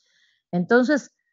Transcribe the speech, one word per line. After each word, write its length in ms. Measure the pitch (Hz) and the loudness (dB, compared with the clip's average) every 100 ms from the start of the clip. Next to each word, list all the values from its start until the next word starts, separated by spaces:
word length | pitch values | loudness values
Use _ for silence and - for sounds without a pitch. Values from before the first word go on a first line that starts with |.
| _ _ _ _ _ | _ _ _ _ _
Entonces, 600 | 175 170 240 254 294 - _ _ | -6 0 0 2 -2 -4 _ _